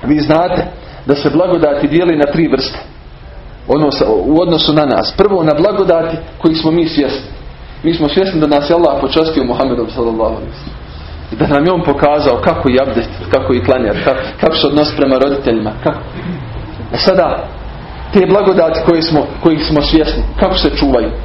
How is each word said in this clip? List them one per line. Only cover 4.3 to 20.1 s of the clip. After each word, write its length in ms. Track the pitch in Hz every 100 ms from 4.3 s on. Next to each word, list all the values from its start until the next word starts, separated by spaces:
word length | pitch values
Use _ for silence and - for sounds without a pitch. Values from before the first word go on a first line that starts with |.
| 156
odnosu 320 | 175 160 143
na 120 | 151 147
nas. 280 | 117 - -
Prvo, 260 | 208 196
na 100 | 156
blagodati 640 | 147 190 202 190 165 165 160 - -
koji 140 | 165 160
smo 160 | 160
mi 160 | 170 156
svjesni. 380 | 143 139 139 - - - - - -
Mi 100 | 160
smo 160 | 170 151
svjesni 300 | 190 190 170
da 80 | 151
nas 220 | 147 143
je 60 | 170
Allah 260 | 165 -
počastio 420 | 131 160 160 151
Muhammedom, 440 | 123 120 135 120 110
sallallahu 460 | 127 117 110 110 -
alejhi 160 | -
ve 60 | -
sellem. 260 | - - - - - - -
I 40 | -
da 120 | 147
nam 180 | 143 165
je 60 |
on 120 | 180
pokazao 580 | 151 143 147 147 143 120
kako 260 | 185 160 135
i 100 | 123
abdest, 280 | 135 117 113 - -
kako 220 | 131 -
i 100 | 123
klanjati, 360 | 123 127 113 92
kako, 160 | 143 127 - -
kako 140 | 160 160
se 120 | 147
odnosi 280 | 147 147 -
prema 200 | 139 131
roditeljima. 540 | 139 139 135 113 104 104
Kako. 160 | 156 - - 180 170 160 - - - - -
E 40 | -
sada, 500 | - 190 156 - - - - - - - -
te 120 | 208 175
blagodati 540 | 196 196 170 165 160 -
koje 160 | 165
smo, 240 | 160 151 - -
kojih 220 | 165 156 -
smo 160 | 151
svjesni, 420 | 143 160 151